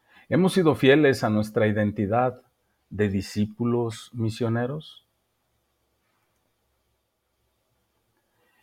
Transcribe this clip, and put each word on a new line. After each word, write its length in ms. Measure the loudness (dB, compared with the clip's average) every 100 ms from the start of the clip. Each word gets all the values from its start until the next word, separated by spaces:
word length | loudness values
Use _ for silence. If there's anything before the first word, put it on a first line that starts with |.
| _ -20 -4
¿Hemos 240 | 0 2
sido 220 | 4 2 4
fieles 480 | 4 6 4 2
a 80 | 0
nuestra 340 | 0 -2 0 0
identidad 760 | 0 -2 -2 -2 0 -2 -4 _ _ _ _ _
de 180 | -4 -2
discípulos 1040 | -2 -6 -4 -4 -4 -2 -2 -4 -8 -14
misioneros? 960 | -6 -6 -4 -4 -2 -4 -8 -14 -20 _ _ _ _ _ _ _ _ _ _ _ _ _ _ _ _ _ _ _ _ _ _ _ _ _ _ _ _ _ _ _ _ _ _ _ _